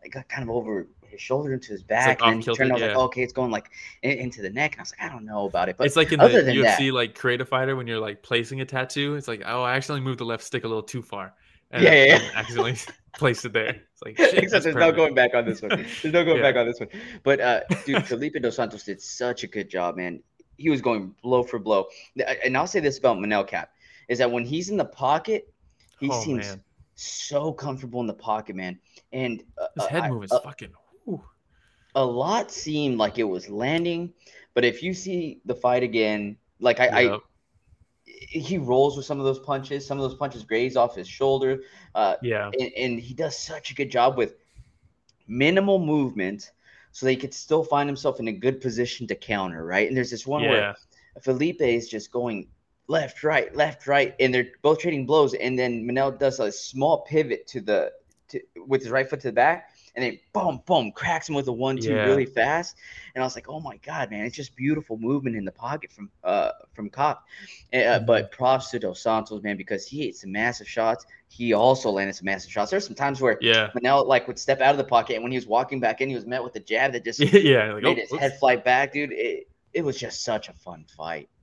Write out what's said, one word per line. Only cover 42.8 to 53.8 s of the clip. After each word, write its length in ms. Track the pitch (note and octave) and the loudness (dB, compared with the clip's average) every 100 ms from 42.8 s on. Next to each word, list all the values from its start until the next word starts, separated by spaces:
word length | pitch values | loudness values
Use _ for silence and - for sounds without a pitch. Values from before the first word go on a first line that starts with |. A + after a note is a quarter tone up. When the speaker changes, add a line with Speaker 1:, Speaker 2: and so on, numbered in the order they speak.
| B2+ A#2 | -4 -4
Speaker 1:
he 160 | A#2+ C3+ | -8 -6
does 200 | D#3+ - | -6 -6
such 360 | - D#3 - | -10 -12 -10
a 20 | |
good 160 | - C3+ | -8 -4
job 260 | A#2+ B2+ B2 | 2 2 2
with 200 | G#2+ - _ - - _ _ _ _ _ - | -2 -4 _ -20 -20 _ _ _ _ _ -8
minimal 520 | A#2+ D3 F#3+ G3+ G3 | 0 2 4 4 2
movement 720 | D#3 D3+ B2+ G2+ F#2 G#2 - _ _ - _ | 2 0 0 -2 -4 -6 -12 _ _ -20 _
so 140 | - C3 | -4 0
that 60 | |
he 60 | C3 | 0
could 160 | C3+ | -4
still 300 | - - D#3 | -10 0 0
find 240 | - C#3+ C#3+ | 2 0 0
himself 320 | C#3 D3 B2+ | -2 -2 -2
in 80 | A2+ | -4
a 60 | |
good 260 | G2 - C3 | -2 -2 0
position 480 | C3 A2+ A#2+ - G#2+ | -4 -2 -4 -4 -8
to 80 | - | -8
counter, 500 | - G#2 F#2 D#2+ E2 | -4 -4 -4 -6 -2
right? 220 | F#2 G2+ | 0 2
And 80 | C3 | 0
there's 160 | B2 | -4
this 160 | A2+ C3 | -6 -6
one 140 | D3 | -2
where 160 | A2+ G#2+ | 2 2
Speaker 2:
Yeah. 140 | G2+ G2+ _ _ _ - | 0 -6 _ _ _ -10
Speaker 1:
Felipe 400 | C3+ B2+ D#3+ F3 | -4 0 0 0
is 260 | C3 A#2+ A#2 | 0 0 -2
just 240 | A2 - | -10 -8
going 380 | B2 A#2+ G#2 - _ _ _ - | -6 -4 -6 -10 _ _ _ -4
left, 360 | D#3+ D3 - | -4 -4 -4
right, 300 | D3+ D3+ - C3+ | 0 0 0 0
left, 320 | D3+ - | -2 -2